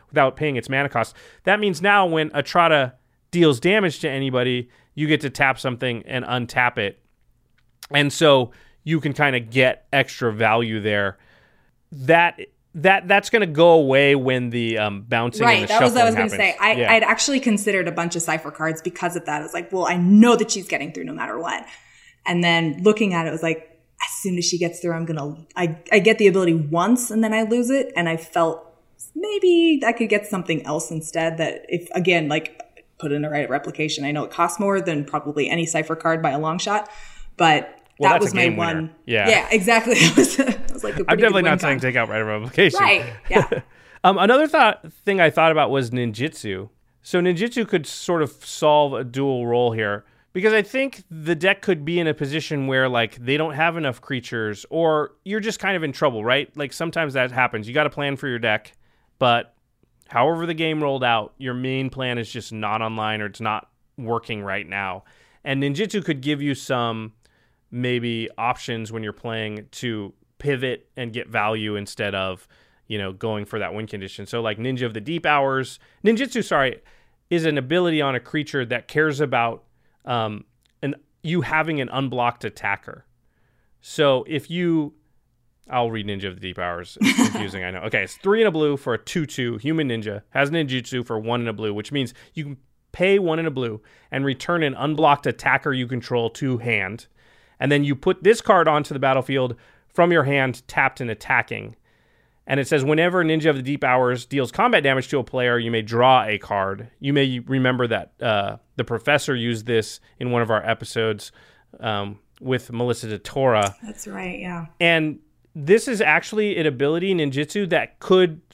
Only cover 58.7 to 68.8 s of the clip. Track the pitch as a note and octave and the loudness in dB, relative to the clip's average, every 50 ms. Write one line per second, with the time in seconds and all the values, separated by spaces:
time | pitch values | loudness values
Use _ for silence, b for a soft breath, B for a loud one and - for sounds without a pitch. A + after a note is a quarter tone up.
58.7 | _ _ _ _ _ _ _ _ _ _ C3 A#2+ A#2 A#2+ - - _ _ _ _ | _ _ _ _ _ _ _ _ _ _ 2 2 2 2 0 -6 _ _ _ _
59.7 | _ _ _ _ _ _ _ _ - A#2 B2+ D#3 E3+ E3 E3+ E3+ E3 D#3 E3 D#3+ | _ _ _ _ _ _ _ _ 0 0 2 2 0 -2 -4 -6 -4 -4 -4 -4
60.7 | D#3 D3+ D3+ C#3 C3+ B2+ B2+ A#2+ A#2 A2 G#2 - - - C3+ B2+ B2 B2 B2+ C3 | -2 -2 -2 -4 -2 -2 0 0 0 0 -2 -6 -12 -12 -10 -8 -6 -6 -4 -4
61.7 | C3 C3 C3 B2+ - C3 C3 B2 B2 A#2+ A2+ - - A#2 - - A2+ G#2+ G#2+ G#2 | -4 -4 -4 -6 -6 -6 -6 -4 -4 -4 -6 -8 -10 -12 -12 -12 -10 -6 -4 -4
62.7 | G#2+ A2 A2+ A2 A2 A2 G#2+ G#2+ A2 G#2+ G#2+ G2+ G2 - A2+ G#2+ G#2+ F#2+ - _ | -2 -2 -2 -4 -4 -4 -4 -4 -4 -4 -6 -8 -8 -6 -6 -4 -4 -6 -8 _
63.7 | _ _ _ _ _ - B2 A2 A#2 A2+ - - A2+ G#2 G2+ G2 F#2+ G#2 F2+ E2 | _ _ _ _ _ -12 -6 -4 -4 -4 -4 -8 -10 -8 -6 -6 -6 -6 -8 -8
64.7 | G2 G2 G2 F#2+ F2+ G2 b b b b b b b b b D3 C3+ C#3 C#3 C#3+ | -6 -6 -6 -6 -8 -10 b b b b b b b b b -6 -2 -2 -2 -2
65.7 | C#3 E3 A3 G3 - G3+ - F3 D#3 C3 B2+ D3 D3+ C#3 C#3+ C#3+ C3+ - - - | -2 -2 -4 -4 -4 -4 -4 -4 -4 -4 -4 -4 -4 -2 -2 -4 -4 -6 -6 -4
66.7 | C3 A#2+ A#2 A#2 A2+ A2 A2 G#2+ - _ _ _ _ _ _ _ _ _ _ _ | -4 -2 -2 -2 -4 -6 -10 -12 -16 _ _ _ _ _ _ _ _ _ _ _
67.7 | - B2 B2 B2 B2 A#2+ A#2 A#2+ A#2 A2+ A2+ - - - A2+ B2 B2 - - - | -8 -6 -2 -2 -2 -2 -2 -4 -4 -4 -6 -8 -6 -6 -4 -4 -4 -6 -8 -8
68.7 | A#2 A2+ | -8 -8